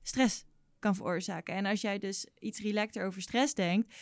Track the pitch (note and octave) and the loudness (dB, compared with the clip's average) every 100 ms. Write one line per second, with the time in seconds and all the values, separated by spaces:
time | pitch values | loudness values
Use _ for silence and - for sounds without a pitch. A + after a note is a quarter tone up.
0 | - B3+ B3 - - _ _ _ G#3+ F#3+ | -4 4 4 2 -10 _ _ _ 0 0
1 | - F3 F#3 E3 - F#3 G3 G#3 G#3+ G3+ | 0 -2 -2 -6 -4 -2 0 0 0 -2
2 | G3 G3 - _ G#3+ - G#3+ G#3 G#3+ G#3+ | -4 -6 -8 _ -8 -4 -2 0 0 -2
3 | F#3+ F#3 - A#3+ C#4 - F3 F#3+ - - | -4 -4 -2 2 2 2 2 2 0 -4